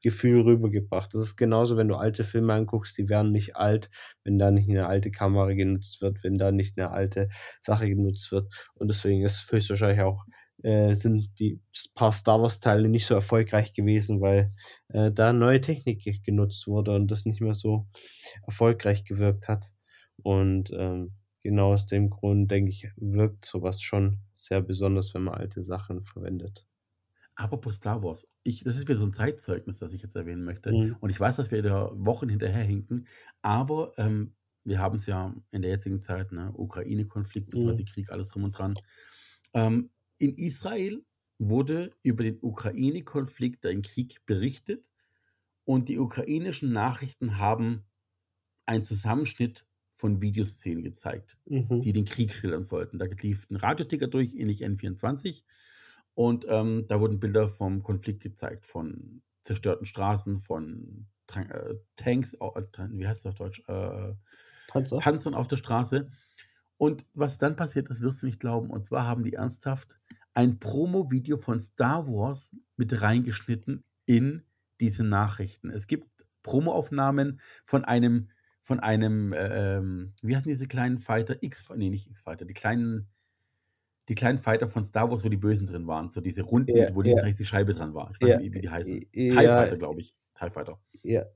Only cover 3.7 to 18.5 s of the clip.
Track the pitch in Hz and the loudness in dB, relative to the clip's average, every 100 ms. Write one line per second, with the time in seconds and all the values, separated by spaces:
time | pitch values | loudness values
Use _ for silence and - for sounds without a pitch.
3.7 | 107 107 - - - - 101 101 101 101 | 2 -2 -18 -20 -12 0 4 6 6 6
4.7 | 98 90 98 104 101 98 98 98 98 95 | 2 2 2 0 0 2 4 2 2 2
5.7 | 95 98 - 98 101 95 98 98 98 98 | 0 -4 -4 -4 -2 -2 2 2 2 0
6.7 | 98 92 - 98 98 98 101 - - - | -2 -4 -2 -2 0 -2 -4 -18 -16 0
7.7 | 107 110 98 101 98 - 98 98 - - | 0 2 2 2 0 -2 -2 -2 -10 -20
8.7 | _ 107 104 101 98 101 101 - 113 101 | _ -2 -2 2 2 2 -2 0 0 2
9.7 | 101 104 101 95 98 - - _ _ 110 | 2 4 4 4 0 -8 -20 _ _ 2
10.7 | 107 104 101 107 110 104 - 107 - _ | 6 6 6 4 2 0 -2 -2 -2 _
11.7 | - - - 113 107 - 110 113 110 - | -14 -14 2 2 4 4 6 4 2 4
12.7 | 107 110 113 - 110 98 113 107 107 107 | 4 6 4 4 2 4 2 4 2 0
13.7 | - 104 107 104 104 98 98 101 101 - | 0 2 4 2 2 4 6 4 0 -18
14.7 | - _ 107 107 107 110 120 117 131 135 | -20 _ 2 2 6 6 6 6 6 4
15.7 | 151 131 101 104 101 - 104 98 101 - | -2 -2 -4 -4 -6 0 2 2 -2 -4
16.7 | 104 104 101 101 104 107 107 110 107 110 | -2 2 2 2 0 -2 -2 0 0 0
17.7 | 107 104 - - - - - - | 0 -2 -14 -20 -20 -20 -18 -12